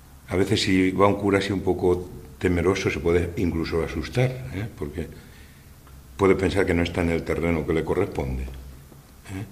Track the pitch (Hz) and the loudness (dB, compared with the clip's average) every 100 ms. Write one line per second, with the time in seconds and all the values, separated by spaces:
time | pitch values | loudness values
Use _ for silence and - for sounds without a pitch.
0 | - - - 90 98 107 - 92 92 92 | -20 -20 -4 0 2 2 2 4 4 4
1 | 101 101 101 98 - 95 87 90 92 87 | 4 4 2 2 2 -2 0 0 2 0
2 | 90 - - - 92 87 85 98 107 80 | -2 -14 -16 -4 0 2 2 2 0 -2
3 | 82 87 87 - 90 80 80 85 76 82 | 2 2 2 -2 -2 -2 -2 -2 -2 -4
4 | - - 131 - - 90 107 - 73 85 | -4 0 0 -2 -10 -8 -10 -8 -10 -8
5 | 73 - - - - - - - - - | -10 -12 -20 -20 -20 -20 -20 -20 -20 -20
6 | - - 98 95 92 101 90 85 85 90 | -14 2 4 4 4 2 2 2 2 0
7 | 85 82 82 78 85 82 73 80 78 - | 0 0 -2 -2 0 0 0 0 0 0
8 | 101 - 67 65 64 - - - - - | -2 -2 -4 -4 -6 -10 -16 -20 -20 -20
9 | - - - 95 - | -20 -20 -14 -12 -12